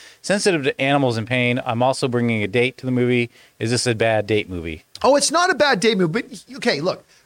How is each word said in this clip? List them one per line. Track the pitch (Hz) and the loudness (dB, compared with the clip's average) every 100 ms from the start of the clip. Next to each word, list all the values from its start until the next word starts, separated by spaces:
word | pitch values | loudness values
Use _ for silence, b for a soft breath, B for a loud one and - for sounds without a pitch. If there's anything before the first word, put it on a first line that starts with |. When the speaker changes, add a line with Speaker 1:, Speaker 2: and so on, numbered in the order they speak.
| B B | B B
Speaker 1:
sensitive | - 202 202 170 | -4 0 2 0
to | 131 - | 0 0
animals | 135 143 131 113 | 0 2 2 0
in | |
pain. | 104 127 123 123 | -2 0 0 0
I'm | 127 117 | -2 0
also | 127 131 135 | 0 0 -2
bringing | 120 120 110 | 0 0 0
a | 104 | 0
date | 120 127 - | 0 0 -2
to | |
the | 127 | -2
movie. | 123 123 123 120 b b b | 0 2 0 -2 b b b
Is | 113 | -2
this | 123 | -2
a | 127 | 0
bad | 110 113 110 101 | 0 2 0 0
date | 107 - | -2 -2
movie?" | 87 82 78 _ - | -8 -8 -10 _ -2
Speaker 2:
Oh, | 233 285 | 2 2
it's | 277 | 2
not | 320 370 | 0 2
a | |
bad | 285 294 220 | 2 2 2
date | 233 202 | 2 2
movie, | 170 214 | 0 -2
but, | - 208 - 269 | -6 -14 -18 -6
okay, | 240 147 | -2 -2
look, | 170 127 - b | -2 -6 -10 b